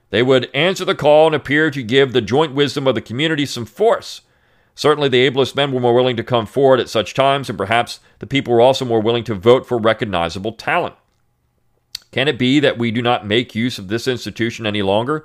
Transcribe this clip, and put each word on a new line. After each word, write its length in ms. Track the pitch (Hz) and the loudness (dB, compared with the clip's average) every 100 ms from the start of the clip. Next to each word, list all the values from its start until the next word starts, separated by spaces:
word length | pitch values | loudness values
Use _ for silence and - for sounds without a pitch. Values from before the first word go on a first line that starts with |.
| _ | _
They 120 | 104 | -2
would 280 | 127 131 120 | 2 2 0
answer 300 | 139 170 190 | -2 -2 -2
the 100 | 185 | -4
call 340 | 190 156 151 160 | 0 4 6 6
and 80 | 151 | 2
appear 360 | - 147 156 | -2 0 0
to 100 | 139 | -2
give 300 | 107 135 139 | 0 2 4
the 80 | 120 | 2
joint 340 | 101 131 160 | 0 0 0
wisdom 320 | 135 139 147 135 | 0 -2 0 -2
of 100 | 113 | -2
the 60 | |
community 440 | - 117 160 156 139 | -4 -4 -2 -2 -4
some 200 | 123 110 | -6 -10
force. 560 | - 220 190 - - _ _ _ _ _ - | -2 0 0 -4 -20 _ _ _ _ _ -2
Certainly 340 | 147 147 139 | 0 2 2
the 120 | 123 | 2
ablest 340 | 135 131 127 - | 2 2 -2 0
men 160 | 139 | -2
were 80 | 127 | 0
more 160 | 123 120 | 2 2
willing 220 | 127 120 | 2 -2
to 60 | |
come 220 | 107 123 107 | -2 -2 -2
forward 360 | - 139 127 | 2 4 4
at 80 | 92 | 2
such 240 | 113 104 | -2 -4
times, 340 | - 135 139 127 | 0 0 0 -4
and 100 | 98 | -6
perhaps 440 | 95 117 120 - _ - | -2 0 -2 -8 _ -18
the 80 | 104 | -4
people 260 | 139 120 | -4 0
were 60 | 120 | 4
also 240 | 127 131 | 4 4
more 180 | 127 113 | 0 0
willing 220 | 107 120 | 0 -2
to 120 | 117 101 | -2 -2
vote 300 | 107 127 - | 4 4 4
for 120 | 120 | -2
recognizable 760 | 110 110 113 90 82 95 104 | 0 0 -2 -2 -2 -4 -10
talent. 440 | - - 170 135 - _ _ _ _ _ _ _ _ _ - _ | -8 -4 -4 -4 -10 _ _ _ _ _ _ _ _ _ -20 _
Can 160 | 117 139 | -4 -2
it 100 | 120 | 0
be 220 | 127 147 | 2 2
that 180 | 139 113 | 2 0
we 140 | 117 | -2
do 100 | 110 | 0
not 240 | 120 123 101 | 0 0 0
make 300 | 110 123 110 | -2 -2 -4
use 220 | 123 - | -4 -6
of 80 | 92 | -8
this 180 | 113 131 | -6 -4
institution 600 | 120 107 - 117 117 110 | -6 -6 -6 -6 -4 -4
any 160 | 104 | -2
longer 420 | 95 101 120 156 | 0 0 0 -6